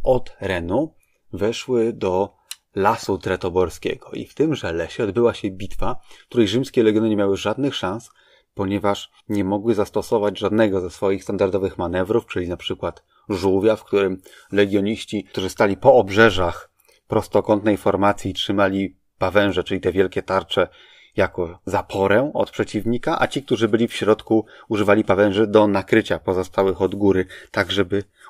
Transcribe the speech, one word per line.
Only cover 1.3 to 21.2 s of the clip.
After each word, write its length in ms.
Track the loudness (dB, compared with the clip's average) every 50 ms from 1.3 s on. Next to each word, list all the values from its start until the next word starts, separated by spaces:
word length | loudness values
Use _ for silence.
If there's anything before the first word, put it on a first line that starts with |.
weszły 600 | -6 -4 -2 -2 -2 -4 -4 -2 0 0 0 0
do 420 | -2 -2 -2 0 0 0 -2 -2 _ _ _ -20 -20 _ _ _ -4
lasu 440 | 0 2 2 2 0 -2 -4 -4 -4
tretoborskiego 920 | -2 -4 -4 -2 -4 -2 0 0 0 0 -2 -6 -6 -6 -6 -8 -10 -14
i 160 | -12 -12 -12
w 80 | -10 -4
tymże 380 | -2 0 0 -2 -4 -6 -6
lesie 320 | -6 -6 -6 -6 -6 -4 -4
odbyła 300 | -2 0 2 2 2 0
się 160 | 0 -6 -8
bitwa, 500 | -8 -8 -10 -6 -2 -2 0 0 -2 -4 _ -16 -20 -20 _
w 40 | _
której 200 | 2 2 2 2
rzymskie 340 | 2 -2 -2 -2 0 2
legiony 260 | 2 4 4 2 0 0
nie 80 | 0
miały 200 | 0 0 0 0
żadnych 380 | 0 -2 -4 -4 -2 -4 -4 -4
szans, 360 | -4 -6 -6 -8 -8 -12 -18 _ _ _ _ _ _ _ _ -8
ponieważ 560 | -6 -4 -2 -2 -2 0 -2 -2 -2 -6 -16 _ _ _ -6
nie 160 | -2 -2 0
mogły 300 | 0 -2 -2 0 0 0
zastosować 640 | 0 0 -2 -2 -6 -4 -2 -2 0 0 0 -2 -2
żadnego 420 | -4 0 2 2 2 2 2 -2
ze 100 | -4 -6
swoich 320 | -8 -4 -2 -2 -2 -2
standardowych 560 | -4 -6 -2 0 0 0 0 0 -2 -2 -4 -4
manewrów, 480 | -6 -4 -2 -2 -2 0 0 -2 -2
czyli 220 | -2 -8 -6 -6 -6
na 80 | -8
przykład 480 | -8 -8 -10 -8 -6 -8 -8 -8 -10 _ _ _ _ _ -6
żółwia, 480 | -4 -2 0 2 2 4 4 2 0
w 80 | 0 -2
którym 360 | 0 0 2 2 2 -2 -4 _ -20 -20 -20 -12 -4
legioniści, 720 | 0 2 2 2 2 0 0 0 -4 -6 -8 -6 -6 -6 -6
którzy 240 | _ -8 -6 -6 -4
stali 280 | 0 0 0 0 2
po 180 | 2 4 6 6
obrzeżach 760 | 6 4 2 4 6 6 6 6 2 -2 -2 -4 -8 -16 _ _ _ _ _ _ _ _ -2
prostokątnej 680 | -2 -2 -2 0 0 0 2 2 0 2 2 0 0
formacji, 580 | 0 0 0 0 2 2 0 0 0 -4 -8 -6
trzymali 600 | -6 -4 -2 0 2 2 2 2 -2 -4 -4 _ _ _ _ _ -6
pawęże, 460 | -4 0 2 2 2 2 0 -2 -2
czyli 160 | -2 -4 -2
te 120 | -2 -2
wielkie 300 | 0 0 0 0 0 -6
tarcze, 460 | -4 -2 -2 -2 -2 -2 0 0 0 -2 -4 -20 -20 -20 -20 -20 -20 _ -2
jako 420 | -2